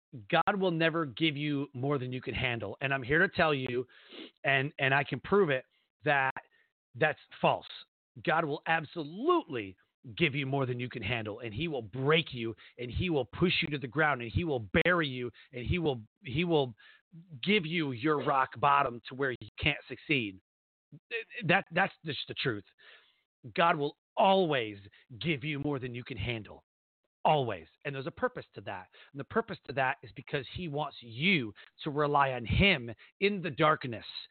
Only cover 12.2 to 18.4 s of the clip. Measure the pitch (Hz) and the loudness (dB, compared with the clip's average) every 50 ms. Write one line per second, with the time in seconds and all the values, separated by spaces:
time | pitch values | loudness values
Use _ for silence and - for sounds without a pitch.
12.2 | - - 135 120 113 113 107 - - - _ - 123 123 107 - 180 180 160 139 | 2 0 -6 -6 -6 -6 -6 -10 -16 -20 _ -12 -10 -6 -4 -2 0 0 0 0
13.2 | 120 - - - 175 180 - - 165 147 147 135 139 117 110 151 160 151 139 120 | 0 -2 -2 0 2 2 2 2 0 -2 -4 -4 -6 -4 0 2 2 2 2 0
14.2 | 120 113 - 165 175 160 135 123 107 95 - 160 165 175 180 170 156 139 127 127 | -4 -2 -2 -2 0 0 -2 -2 -2 0 2 4 4 4 4 4 2 0 -2 -4
15.2 | 123 113 - - - - - 123 120 113 170 175 160 151 131 117 107 - _ _ | -6 -6 -8 -12 -20 -14 -10 -8 -2 -2 0 0 2 0 0 -2 -6 -16 _ _
16.2 | - 135 113 156 180 170 165 147 135 123 107 _ - - - _ _ _ - 165 | -10 -4 -2 0 2 4 4 4 2 2 -4 _ -20 -20 -20 _ _ _ -20 -20
17.2 | 175 - 156 117 - 175 208 214 156 156 175 175 151 139 127 110 127 156 151 143 | -20 -18 -14 -6 0 2 2 2 2 0 -2 -2 -2 -2 -2 0 2 2 2 2
18.2 | 127 147 139 131 | 2 2 2 2